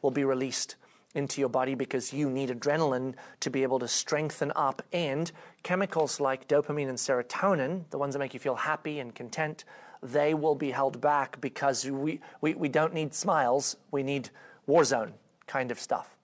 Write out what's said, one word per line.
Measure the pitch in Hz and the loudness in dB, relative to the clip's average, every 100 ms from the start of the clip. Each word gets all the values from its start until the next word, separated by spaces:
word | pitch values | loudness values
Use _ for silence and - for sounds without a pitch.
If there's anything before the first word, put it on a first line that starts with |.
will | 139 | 2
be | 127 | 2
released | 135 131 131 - - - - - _ | 2 2 -2 -4 -6 -10 -20 -20 _
into | 143 143 - | -4 -4 0
your | 135 | 0
body | 135 127 | 2 0
because | 131 131 135 120 | -2 -2 -2 -4
you | 139 147 | -2 -2
need | 131 135 | 0 -2
adrenaline | 120 143 151 156 127 131 131 - - | -2 0 2 2 0 -2 -8 -18 -6
to | 139 | -4
be | 135 | 0
able | 131 131 | 2 2
to | 120 | 0
strengthen | - - 151 151 - 143 | -2 0 -2 -2 -2 -2
up. | - 139 - - | 0 0 -2 -6
And | 175 160 135 170 - - _ | -2 -2 -2 -4 -6 -20 _
chemicals | - 185 196 165 147 - | -4 -2 0 0 0 0
like | 139 131 - | 0 -2 2
dopamine | 147 147 147 135 | 2 4 -2 -2
and | 127 | -2
serotonin, | - 123 120 - 190 175 131 185 165 | 0 0 0 0 2 2 0 -2 -6
the | 139 | -4
ones | 139 | -2
that | 139 | -2
make | 135 | -4
you | 127 | -4
feel | 143 123 | -2 -2
happy | 151 151 156 147 | -2 -2 -4 -6
and | 120 | -8
content, | - 120 120 156 156 - - - - | -10 -8 -4 -4 -4 -16 -20 -20 -14
they | 127 135 147 | -2 2 4
will | 156 156 | 4 2
be | 143 143 | 2 0
held | 127 135 131 | 0 0 2
back | 147 147 131 - | 2 2 0 -4
because | 139 - 143 131 131 | -8 0 0 0 -2
we, | 135 151 - - - | -2 -2 -4 -12 -2
we, | 151 | -2
we | - 147 | 0 0
don't | - 160 | 2 2
need | 170 151 | 0 -4
smiles. | - 196 160 123 131 135 - _ | -2 2 4 4 4 0 -6 _
We | 139 | -2
need | 135 139 123 - - - - | 0 -2 -4 -16 -20 -12 4
war | 160 | 6
zone | 135 127 107 101 _ _ - | 6 2 -2 -10 _ _ -6
kind | 135 127 | -4 -2
of | 117 | -4
stuff. | - 127 - - | -2 -4 -4 -20